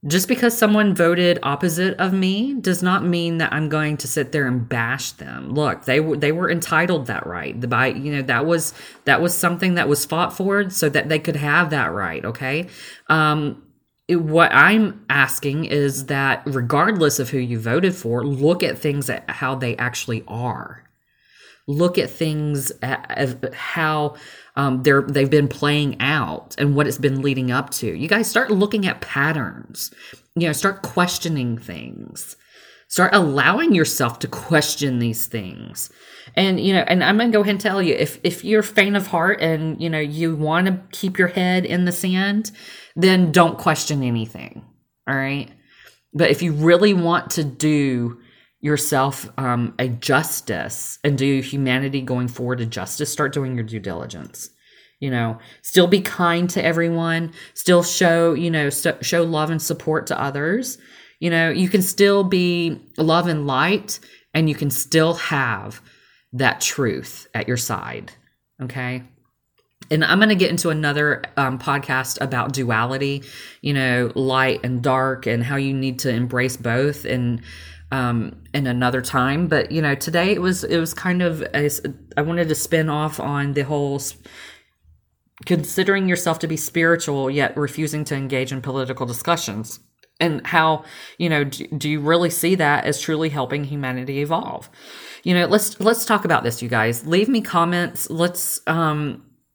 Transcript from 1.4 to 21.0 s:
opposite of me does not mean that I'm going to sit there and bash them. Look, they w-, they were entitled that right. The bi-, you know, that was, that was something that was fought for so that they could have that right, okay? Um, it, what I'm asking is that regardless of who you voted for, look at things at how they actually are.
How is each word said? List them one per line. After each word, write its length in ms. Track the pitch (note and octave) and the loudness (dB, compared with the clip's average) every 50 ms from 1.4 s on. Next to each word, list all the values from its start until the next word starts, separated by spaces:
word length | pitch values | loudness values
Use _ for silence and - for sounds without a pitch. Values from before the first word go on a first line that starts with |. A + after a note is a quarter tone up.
| - | 0
opposite 540 | C#3 C#3+ - - F3+ D#3 E3+ F3+ F#3+ - - | -2 -2 0 0 -2 0 0 0 0 0 0
of 160 | F3+ F#3+ F#3 | 0 0 2
me 400 | F#3+ F#3 F#3 F#3+ G3+ A3+ C4+ C#4+ | 2 2 2 2 0 0 -2 -2
does 280 | B3+ F#3+ F#3 F3+ F3 | -2 0 -2 0 0
not 220 | F3+ F3+ F3+ - - | 2 2 2 2 2
mean 360 | F3+ F3 E3+ E3+ E3+ E3 E3 | 0 0 0 0 0 0 0
that 120 | D#3+ - | -2 -2
I'm 160 | - D3 D#3 D3+ | 0 -2 -2 0
going 300 | D3 D#3 D#3 D3+ D3+ D3 | 0 0 0 0 -2 -4
to 100 | - B2+ | -4 -4
sit 240 | - D#3+ C#3+ B2 | -2 -2 -4 -2
there 160 | - D3+ C#3+ B2+ | 0 0 0 0
and 200 | B2 B2+ A#2 A#2+ | 0 -2 -2 -2
bash 440 | - A#2+ A2+ A#2 B2+ C3+ - - - | -2 -2 -2 -2 -2 -4 -6 -10 -12
them. 400 | _ - C2 B1 B1+ C2+ C#2 A#2+ | _ -16 -14 -14 -12 -10 -4 -2
Look, 320 | C#3+ D3+ C3 F2 - - | 0 0 0 -2 -2 -2
they 120 | - B2+ C#3+ | 0 2 2
w-, 200 | D#3 D#3 D3+ D3 | 2 2 0 0
they 140 | D3 D3 | 2 0
were 180 | D#3 E3 F3+ - | 0 0 0 0
entitled 580 | E3+ E3+ E3 - E3 D#3 E3+ F3+ F#3 D#3 B2+ B2 | -2 -2 -2 0 0 2 2 2 0 0 -2 -4
that 200 | A2 D2 - - | -6 -6 -6 -8
right. 320 | F2 F2 D#2 C#2 - - | -8 -8 -8 -8 -8 -6
The 80 | B2 A#2+ | -4 -2
bi-, 200 | A#2+ A2+ B2+ C3+ | 0 2 2 0
you 280 | - - C#3 D3+ D3 | 0 -4 -6 -4 -4
know, 60 | C#3+ | -4
that 240 | C3+ B2+ B2 A#2 C#3 | -2 0 0 0 2
was, 280 | D#3+ E3+ E3 D#3+ - - - - - - - _ | 2 0 0 0 -4 -8 -12 -20 -20 -20 -8 _
that 160 | - C#3 - | 2 2 4
was 140 | E3 F3 F3 | 4 0 0
something 400 | - - F3 F3 F3 - F#3 F3+ | 2 0 0 0 2 0 2 2
that 140 | F3 E3 - | 2 2 2
was 160 | D3 C#3+ - | 2 0 0
fought 300 | - - D#3+ F3+ - - | -2 0 0 0 -2 -2
for 340 | - F#3+ F#3+ G3 G3+ G3+ F#3+ | -2 -2 0 2 0 0 -2
so 180 | F#3 - - D3+ | -2 0 0 2
that 200 | C#3+ - - D3 | 2 0 0 2
they 100 | D#3+ D#3 | 0 0
could 160 | D3+ - D#3 | 0 -2 -2
have 360 | D3 C#3+ D3 D3 E3 F3 D#3 | -2 0 2 2 2 2 2
that 200 | D3+ C#3+ A#2+ E2 | 2 0 0 -2
right, 320 | E2+ G2+ G2 F2 E2 D2+ - | -2 -4 -4 -4 -6 -6 -6
okay? 440 | G2+ A#2 - C#3 C3 C3+ D#3+ F3 F3+ - - - - - - _ - | -8 -8 -6 -6 -4 -4 -4 -6 -8 -12 -18 -18 -18 -20 -20 _ 0
Um, 540 | D3+ D#3+ D#3 D3+ D3+ D3+ D3 D3 - - - _ _ _ _ _ _ _ _ _ | 2 4 4 4 2 2 0 -4 -6 -8 -14 _ _ _ _ _ _ _ _ _
it, 140 | F3 E3+ | 0 2
what 300 | E3 D3+ D3+ E3+ E3 - - | 2 2 4 4 4 6 8
I'm 520 | C3 D3 F3 G#3 A3 A3 G3 - - - _ | 8 8 8 8 6 4 2 0 -6 -6 _
asking 560 | C3+ C#3+ C3+ B2+ - - - C#3+ C3+ D3+ D#3+ | 2 2 2 0 0 -4 -4 -2 -2 -2 -2
is 400 | - - D3 C#3+ C#3+ C3 - C3+ | -2 0 0 0 0 -2 -4 -4
that 360 | C3 C#3+ C#3 C#3 C3+ B2+ - - | -4 -2 -2 0 0 0 0 -2
regardless 760 | D3 C#3 C3+ A#2+ A#2+ D3+ C#3+ E3 G3+ A3 F#3+ E3 D3 C3+ - | -4 -2 -2 0 0 2 2 4 2 4 4 2 2 2 0
of 100 | C3+ A#2+ | -4 -2
who 100 | - C3+ | -2 -2
you 200 | B2+ A#2+ A#2+ A2+ | -2 -2 -4 -4
voted 340 | A2 A2+ A#2 D3+ F3+ F#3+ F3+ | -2 0 0 2 2 2 0
for, 300 | - - A2+ A#2 B2 A2+ | 0 -4 -2 -2 -2 -2
look 400 | C#3+ C#3 C3 C#3 D#3 F3 F3+ G3 | -2 -2 2 2 2 4 4 0
at 140 | D3 - - | -2 -2 -2
things 320 | - D#3 C#3 C#3+ C#3 - | -2 -2 -2 -2 -2 -4
at 200 | A2 - - - | -6 -6 -6 -10
how 260 | - - C3+ B2+ C3+ | -8 -4 -4 -4 -4
they 200 | C3 B2+ B2 A#2 | -2 -2 -4 -2
actually 480 | - A#2+ B2 A#2+ - - - A#2+ A2 - - | -2 -4 -4 -4 -6 -6 -4 -4 -6 -6 -8
are. 560 | G2 A2+ A#2+ B2 - - - - - - _ _ _ _ | -8 -6 -6 -6 -6 -6 -10 -14 -16 -20 _ _ _ _